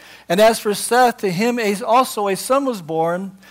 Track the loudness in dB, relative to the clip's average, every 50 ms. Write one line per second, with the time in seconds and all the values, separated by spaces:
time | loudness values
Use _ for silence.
0 | -20 -20 -20 -20 -6 -4 2 4 6 6 4 2 -2 -4 -4 -4 -2 0 2 4
1 | 4 2 2 -2 -4 -4 -2 -2 -2 -2 -2 -2 -2 -2 -2 -4 -2 2 2 2
2 | 2 0 -2 -4 -2 -2 -2 -4 -2 0 0 0 0 -2 -4 -6 -8 -6 -4 -2
3 | 0 0 -2 -4 -6 -10 -14 -18 -20 -20